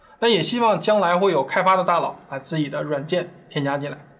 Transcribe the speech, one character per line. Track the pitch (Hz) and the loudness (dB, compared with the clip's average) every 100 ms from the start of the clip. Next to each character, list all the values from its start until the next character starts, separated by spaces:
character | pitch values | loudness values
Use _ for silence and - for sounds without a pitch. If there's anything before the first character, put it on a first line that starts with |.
| _ - | _ -2
那 | 233 | 2
也 | 196 | 2
希 | - 240 | 2 2
望 | 233 180 | 2 2
将 | 214 214 | 2 2
来 | 175 175 | 2 2
会 | 196 | 2
有 | 156 | 2
开 | 131 190 | 0 0
发 | 180 185 | 2 2
的 | |
大 | 180 170 | 2 0
佬 | 131 - - | -2 -8 -14
把 | 135 | -8
自 | - 156 | -4 -2
己 | 143 | -2
的 | 147 | -4
软 | 151 143 147 | -4 -4 -2
件 | 180 147 - - | -4 -4 -12 -10
添 | 151 | -6
加 | 139 143 | -4 -4
进 | 143 | -6
来。 | - - _ | -12 -18 _